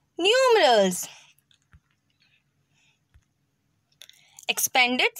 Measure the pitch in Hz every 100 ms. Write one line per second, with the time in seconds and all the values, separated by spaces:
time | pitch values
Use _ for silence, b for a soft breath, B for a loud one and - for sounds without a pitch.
0 | _ - 359 494 523 453 302 226 190 180
1 | - B B B _ _ _ _ _ _
2 | _ _ _ _ _ _ _ _ _ _
3 | _ _ _ _ _ _ _ _ _ _
4 | B B B B - - - 262 247 254
5 | 415 -